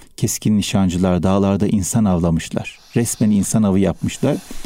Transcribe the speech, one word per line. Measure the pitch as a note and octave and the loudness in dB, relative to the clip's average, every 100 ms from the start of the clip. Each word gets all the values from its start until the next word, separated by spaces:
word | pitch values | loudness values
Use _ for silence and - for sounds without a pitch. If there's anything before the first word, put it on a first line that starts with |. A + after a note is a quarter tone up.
| - - | -20 -6
keskin | A#2 - - G#2+ | -4 -2 0 0
nişancılar | F#2 G2+ F#2+ F2 F#2 F2 | 0 0 0 2 2 2
dağlarda | F#2 G2 G2 G2 G2+ | 2 2 2 0 0
insan | G#2 F#2 A#2+ G#2 | 0 0 0 2
avlamışlar. | F2 E2+ E2 - - - - - A#2+ | 2 0 0 -2 -6 -8 -12 -6 -4
Resmen | A#2 - A2 | -2 0 0
insan | G#2 F#2 A2+ | 2 0 0
avı | G#2 F#2+ | 2 2
yapmışlar. | F#2 D#2+ - - C3+ - - - | 2 0 -4 -2 -2 -2 -6 -10